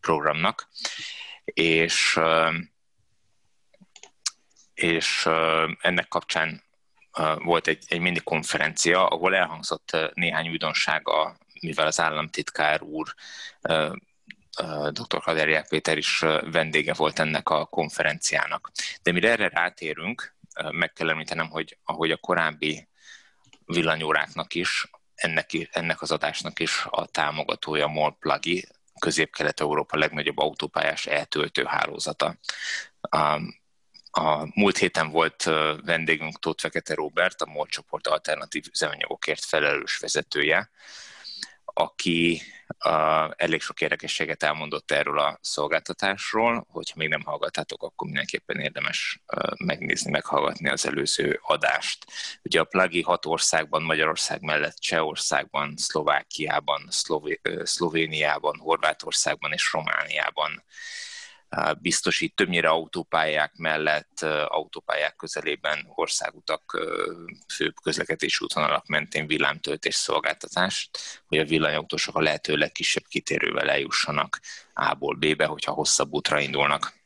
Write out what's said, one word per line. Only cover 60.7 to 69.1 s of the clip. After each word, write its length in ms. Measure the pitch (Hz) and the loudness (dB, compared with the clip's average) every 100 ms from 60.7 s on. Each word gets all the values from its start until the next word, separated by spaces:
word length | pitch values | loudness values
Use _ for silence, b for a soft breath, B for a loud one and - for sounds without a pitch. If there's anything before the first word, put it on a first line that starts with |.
| B B B B B B B _ | B B B B B B B _
ö, 240 | - 78 78 | -2 0 0
biztosít 540 | 87 - - - 82 | 0 0 0 0 -2
többnyire 340 | - 92 87 80 | 0 0 4 4
autópályák 880 | 82 80 90 80 82 78 76 76 _ | 2 0 -8 -2 0 2 2 0 _
mellett, 640 | 80 78 78 76 - - | 0 2 2 0 -2 -6
ö, 220 | 80 76 76 | -2 0 0
autópályák 680 | 78 78 78 - 76 76 - | -2 -4 -12 -4 -2 -2 -4
közelében, 680 | 82 - 76 73 76 76 73 | -10 -6 -4 -4 -2 -4 -6
országutak, 800 | - 80 - 78 - - 78 _ | -4 -2 -2 -4 -8 -6 -6 _
ö, 400 | 87 82 87 87 85 85 - _ | -6 -4 -4 -4 -6 -14 -18 _
fő 200 | - 78 - | -2 -2 -2
közlekedési 600 | - 78 85 80 78 - | -4 -2 -2 -2 0 -2
útvonalak 420 | - - 76 76 - | -2 0 2 0 0
mentén 400 | 76 76 | -2 0